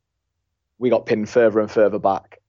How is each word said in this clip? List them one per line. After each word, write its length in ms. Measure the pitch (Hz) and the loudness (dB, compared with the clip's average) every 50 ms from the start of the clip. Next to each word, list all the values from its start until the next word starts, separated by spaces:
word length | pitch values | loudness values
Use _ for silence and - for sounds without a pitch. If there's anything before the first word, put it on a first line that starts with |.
| _ _ _ _ _ _ _ _ _ _ _ _ _ _ _ - | _ _ _ _ _ _ _ _ _ _ _ _ _ _ _ -6
we 100 | 120 123 | -2 0
got 160 | 113 - - | 0 0 0
pinned 220 | - 117 107 107 - | -2 -4 -4 -4 -2
further 320 | - 123 117 107 101 110 | 0 2 2 2 2 0
and 100 | 107 101 | -2 -2
further 300 | - 113 107 98 101 98 | 0 0 2 2 0 -2
back. 400 | 85 98 95 - - _ - - _ | -2 -2 -2 -4 -6 _ -20 -20 _